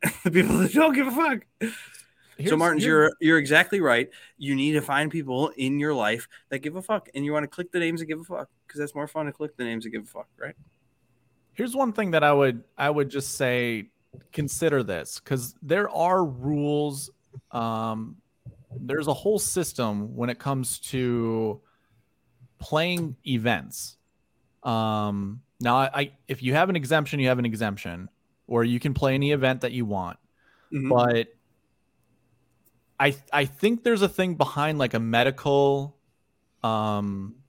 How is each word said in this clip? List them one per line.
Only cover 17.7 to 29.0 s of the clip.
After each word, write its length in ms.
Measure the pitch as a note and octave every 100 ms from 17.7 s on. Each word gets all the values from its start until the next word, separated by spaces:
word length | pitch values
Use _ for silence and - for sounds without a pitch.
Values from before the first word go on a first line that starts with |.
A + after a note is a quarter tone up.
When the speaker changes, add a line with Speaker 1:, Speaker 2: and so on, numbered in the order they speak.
| A2 A2+ A2 A2+ - _ _ - - _ B2
Speaker 2:
there's 260 | B2+ D3 D3+
a 80 |
whole 240 | C#3+ G3+ G#3+
system 800 | - F#3+ E3 - A2+ G#2 G#2+ B2
when 140 | A#2+
it 80 | A#2+
comes 400 | C#3+ C3+ A#2+ -
to 800 | - C3 B2 A#2+ A2+ A2+ A2 G#2 _ _ _ _ _ _ _ _ - _
playing 580 | - D3+ F3 F3 D#3+ B2+ -
events. 720 | B2 A#2 G2 C2+ - - - _ _ _ _ _ _
Um, 800 | C3 A2+ A2 G#2+ G#2 G2+ G2 A#2 - -
now, 160 | B2 B2+
I, 140 | C3+
I, 180 | C#3 C#3+ - -
if 160 | B2+
you 120 | B2+
have 160 | D3 F#3
an 60 | F3
exemption, 440 | B2+ D#3 D3 D3
you 80 | B2+
have 100 | B2+
an 60 | A#2+
exemption, 640 | A2 A2 G2 F2+ F2 F#2+ _ _ _ -
or 180 | A#2
you 160 | A#2 A#2+
can 140 | D3
play 200 | C3